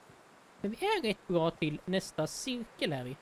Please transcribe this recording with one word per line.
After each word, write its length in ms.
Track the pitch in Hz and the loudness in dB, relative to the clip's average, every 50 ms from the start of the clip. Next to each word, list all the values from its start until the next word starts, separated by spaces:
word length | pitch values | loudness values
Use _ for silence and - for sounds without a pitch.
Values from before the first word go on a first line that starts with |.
| - - - - - - - - - - - - | -20 -20 -20 -20 -20 -20 -20 -20 -20 -20 -10 -6
Men 100 | - 202 | -4 -4
vi 60 | 226 | -2
är 260 | - 370 415 440 381 | 0 2 2 2 2
rätt 260 | 262 220 190 - - - | 2 0 0 -2 0 0
bra 220 | 175 170 160 165 | 2 4 4 2
till 300 | - - 165 151 151 - - | 2 0 0 0 0 -2 -2
nästa 420 | 180 185 190 - - - - 156 | 0 0 0 0 -2 -2 -2 -2
cirkel, 680 | 151 - - - 269 247 240 226 - - - 285 196 | -2 -4 -6 -6 -4 -4 -4 -6 -8 -6 -2 -2 0
är 120 | 143 131 123 | 0 -2 -4
vi. 120 | 123 139 - | -6 -10 -12